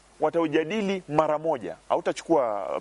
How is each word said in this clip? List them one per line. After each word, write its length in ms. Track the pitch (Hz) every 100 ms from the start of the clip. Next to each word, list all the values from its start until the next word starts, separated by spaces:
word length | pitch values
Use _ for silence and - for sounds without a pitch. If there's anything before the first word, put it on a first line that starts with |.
| _ _
wataujadili 840 | 156 156 165 151 156 214 196 190 175
mara 300 | 151 156 151
moja, 360 | 160 139 87 80 _
hautachukua 800 | 135 185 160 - 160 120 104 71 69